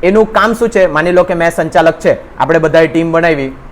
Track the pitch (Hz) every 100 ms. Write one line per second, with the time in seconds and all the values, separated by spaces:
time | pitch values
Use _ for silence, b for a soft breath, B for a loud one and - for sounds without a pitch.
0 | 175 208 214 208 208 233 233 208 180 151
1 | 170 180 180 175 170 165 160 175 160 160
2 | 180 - - - 135 165 160 160 165 165
3 | 165 165 170 151 135 135 -